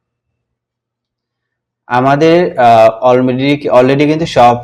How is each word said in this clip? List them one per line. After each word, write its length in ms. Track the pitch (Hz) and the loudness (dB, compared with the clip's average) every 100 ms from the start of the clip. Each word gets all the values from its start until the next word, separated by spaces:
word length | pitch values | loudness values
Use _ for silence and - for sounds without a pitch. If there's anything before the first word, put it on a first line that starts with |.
| _ _ _ _ _ _ _ _ _ _ _ _ _ _ _ _ _ _ - | _ _ _ _ _ _ _ _ _ _ _ _ _ _ _ _ _ _ -6
আমাদের, 720 | 123 131 147 160 170 180 - | -2 0 0 2 0 -2 0
আহ, 540 | 120 113 113 - 127 | 2 4 2 0 0
already, 560 | 127 127 127 139 143 147 | 0 -2 -4 -4 -4 -2
already 380 | 123 127 139 147 | 0 0 0 -2
কিন্তু 200 | 156 170 | -4 -4
সব 300 | - 120 120 | 0 0 0